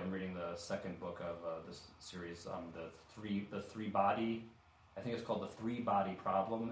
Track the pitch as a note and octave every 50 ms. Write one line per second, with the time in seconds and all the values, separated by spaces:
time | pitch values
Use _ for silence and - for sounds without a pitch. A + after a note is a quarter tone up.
0 | F#2 F#2+ F#2+ F#2 F#2+ F#2 F2+ F2 E2+ E2+ E2+ E2+ - - G2+ G2 - F#2 F2 E2+
1 | F2+ F2 E2+ - F2 F2 E2+ E2+ E2+ E2 E2 E2 E2 F#2+ F2 - - - - -
2 | - - - F2+ E2+ E2+ E2+ E2+ - G2 F#2+ F#2 E2+ E2+ D#2+ E2 D#2+ D#2+ - -
3 | - - - A2 G#2+ G#2 G2+ G2+ G2+ - G#2 G2 - - - A2 G#2+ G#2 G2 G2
4 | G2 G2+ G#2 A2 A2+ A2+ A2+ A2+ A2+ - - - - - - - - - - -
5 | A#2 A#2+ A#2 A2+ - - A2 G2+ G2 - - - A2 A#2 B2 B2 A#2+ A2+ G2 G2
6 | F#2+ F#2+ F#2 - - G2+ F#2+ G2 F#2+ G#2+ A2+ A2+ A#2 A2+